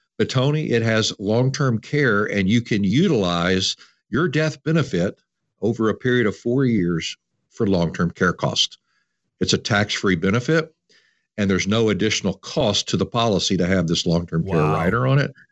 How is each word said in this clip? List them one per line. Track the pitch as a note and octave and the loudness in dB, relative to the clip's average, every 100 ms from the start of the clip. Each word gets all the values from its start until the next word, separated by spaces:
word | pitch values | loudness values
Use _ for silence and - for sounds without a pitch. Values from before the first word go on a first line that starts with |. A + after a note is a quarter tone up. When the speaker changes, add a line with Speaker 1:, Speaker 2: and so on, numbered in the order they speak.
| _ - | _ -4
Speaker 1:
But | G#2+ | -2
Tony, | C3 C#3 D#3 - | 0 0 0 0
it | A#2 | 0
has | A2+ A2 A2 - | 2 0 0 -4
long-term | G2+ A#2 C3 C3 C3 A2+ | -2 2 0 0 0 0
care, | - D3 C3 G2+ | -2 0 2 2
and | G#2 G2+ F#2+ | 0 0 2
you | A#2 | 2
can | - G#2+ | 2 0
utilize | G2 B2+ F#3+ A#2+ F2+ F2 F2 F#2 - - - _ _ | 2 2 2 2 0 0 0 0 -2 -6 -14 _ _
your | A#2 F3 | -2 0
death | D3 D#3 - | 0 -2 -4
benefit | D3+ D#3+ - F2 G2 - _ _ _ _ | 0 0 0 0 -2 -4 _ _ _ _
over | G#2 A2+ A2 | -2 0 0
a | |
period | G2+ B2+ B2 G#2+ | 0 0 2 0
of | G2 | -2
four | A#2+ B2+ | -2 0
years | C3 A2 F2 E2 - - _ _ _ | 2 2 0 -2 -4 -10 _ _ _
for | - G#2 | -4 0
long-term | F2+ E2 - F2 | 2 0 0 -2
care | - F#2 | 0 -2
costs. | - - - - - _ _ _ _ _ _ | 0 -4 -2 -4 -6 _ _ _ _ _ _
It's | - | -2
a | F#2+ | -2
tax-free | - G#2 G#2+ - G2+ E2+ | 0 0 0 -2 0 0
benefit, | F#2+ A#2+ - D#3+ D#3+ _ _ _ _ _ _ - | 0 0 0 -2 -2 _ _ _ _ _ _ -4
and | G2 | 0
there's | F#2 F#2+ | 0 0
no | A#2 A2 | 0 0
additional | F#2+ G#2+ - G2 | 0 0 -2 -4
cost | - - D#3 A2+ G2 - | -6 -6 -2 0 0 -2
to | F#2 | -2
the | F2+ | -2
policy | A#2+ A#2 F#2 - F2+ | -2 0 0 0 0
to | F2 | 2
have | F#2+ E2 | 0 0
this | E2+ F2 | -2 0
long-term | E2+ E2+ E2 F#2 | 0 0 -4 0
care | E2 | 0
Speaker 2:
Wow. | D#2 | 2
Speaker 1:
rider | - F2 A#2 C3 | 0 0 0 2
on | C#3 | 0
it. | - - - | 0 -8 -20